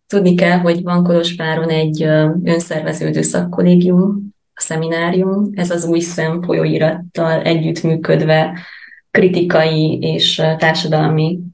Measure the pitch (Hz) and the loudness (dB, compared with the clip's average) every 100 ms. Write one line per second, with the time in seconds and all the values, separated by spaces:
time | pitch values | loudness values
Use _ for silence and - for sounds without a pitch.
0 | - 202 180 175 175 180 175 175 175 175 | -4 2 4 4 4 4 2 0 0 0
1 | 175 170 170 - 160 160 165 156 156 156 | 2 2 0 -4 -4 -2 0 0 0 0
2 | 156 156 156 175 175 170 - 156 156 - | 2 2 2 0 0 0 -2 -4 -6 -4
3 | 156 156 156 180 175 180 180 180 180 180 | -2 -2 -2 -2 -2 2 4 4 4 2
4 | 202 202 202 - _ - - 160 165 165 | 2 -2 -8 -16 _ -8 -4 -4 -2 -2
5 | 170 185 190 202 208 180 175 170 165 170 | 0 0 0 0 -2 -2 -2 -2 0 -2
6 | 170 - 160 175 175 165 156 156 156 175 | 0 -2 -2 -4 -2 -2 0 0 0 -2
7 | - - 160 160 165 165 160 160 165 156 | -8 -4 -2 0 0 0 -2 -2 -2 -2
8 | - 156 156 156 160 - - - - - | 0 0 2 2 0 -6 -16 -20 -20 -20
9 | _ - 185 175 175 160 160 156 156 185 | _ 2 2 2 2 2 2 2 0 -2
10 | 160 160 - - 160 160 165 - 156 156 | -4 -2 -2 0 -2 0 0 -2 0 0
11 | 156 156 160 180 - | 0 0 0 -2 -8